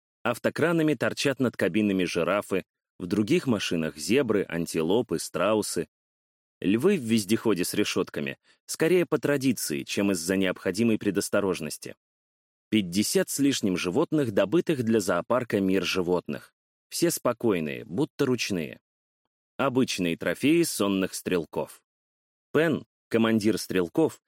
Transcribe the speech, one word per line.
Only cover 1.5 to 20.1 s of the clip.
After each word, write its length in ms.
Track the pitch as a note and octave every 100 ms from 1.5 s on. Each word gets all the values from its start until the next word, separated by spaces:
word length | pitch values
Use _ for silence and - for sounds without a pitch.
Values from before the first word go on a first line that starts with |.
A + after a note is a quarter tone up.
| -
кабинами 480 | G2 G#2 G#2 F#2+
жирафы, 640 | F2 F2 E2 G2+ - F#2 - _ _ -
в 80 | F2+
других 420 | G2+ G#2+ F3 C#3
машинах 500 | G2+ - F2 D#2+ D#2
зебры, 480 | D2+ B2+ A#2+ G2+ -
антилопы, 680 | E2+ E2 E2 D#2+ A2+ - D#2+
страусы. 680 | - D#2+ G2 A2 - F2 D#2 _ _ _ _ _ _ -
Львы 380 | F2+ A2 F3 F#3+
в 40 |
вездеходе 600 | A2+ A2+ F#2+ A2+ A2+ F2+
с 100 | F2+
решетками, 640 | - G2+ G2+ - - C#2 C2 _ _ -
скорее 400 | - D#3+ F3+ E3+
по 120 | D3
традиции, 680 | C#3+ C#3+ C3+ - - C#2+
чем 280 | - - G2+
из-за 240 | F#2 E2+ F#2+
необходимой 640 | F#2+ F2 G2 F#2 A#2 G#2+
предосторожности. 960 | G#2 G2 - G#2 G2 D#2+ D#2 - - - _ _ _ _ _ _ -
Пятьдесят 600 | A2 F2+ F#2 G#2 F#3+ F#3
с 100 | -
лишним 380 | C#3 B2 G2+ F2
животных, 560 | F2+ G2+ E3 D#3 B2
добытых 500 | G2 G2 D#3+ - C3+
для 160 | A2 A2+
зоопарка 640 | G2+ F2 - B2 A#2+ G#2
"Мир 240 | F#2+ F#2+ E2+
животных". 680 | F#2 E2+ F2 - C2+ - _ _ _ -
Все 220 | - E3+
спокойные, 720 | - B2+ A#2 A#2 F2+ D2+ B1+ A#1+
будто 400 | F#2 D#3 - C3+
ручные. 560 | A#2+ - F#2 C#2 - _ _ _ _ _ _ _ -
Обычные 560 | C3+ B2+ B2+ - F2